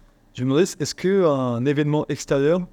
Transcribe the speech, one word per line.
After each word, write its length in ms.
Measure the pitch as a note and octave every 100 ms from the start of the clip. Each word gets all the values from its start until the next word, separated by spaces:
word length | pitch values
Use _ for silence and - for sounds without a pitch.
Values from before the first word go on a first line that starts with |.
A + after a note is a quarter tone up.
| - _ _
Je 80 | -
me 60 | B2+
demandais, 160 | C#3
est-ce 300 | F#3+ - - -
que 280 | F3+ G3
un 400 | F3 C#3 B2+ A#2
événement 400 | C3 C#3+ D3 D3 -
extérieur 580 | C#3+ - C#3+ C#3 F3+ F3+